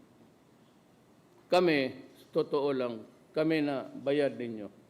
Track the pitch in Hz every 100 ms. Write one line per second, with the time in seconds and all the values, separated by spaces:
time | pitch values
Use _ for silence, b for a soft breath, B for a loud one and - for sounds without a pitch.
0 | - - - _ _ _ _ _ _ _
1 | _ _ _ - - 180 175 147 127 -
2 | - - - 165 139 147 143 135 123 113
3 | 110 - - - 160 160 147 135 - -
4 | 127 147 139 117 120 110 98 -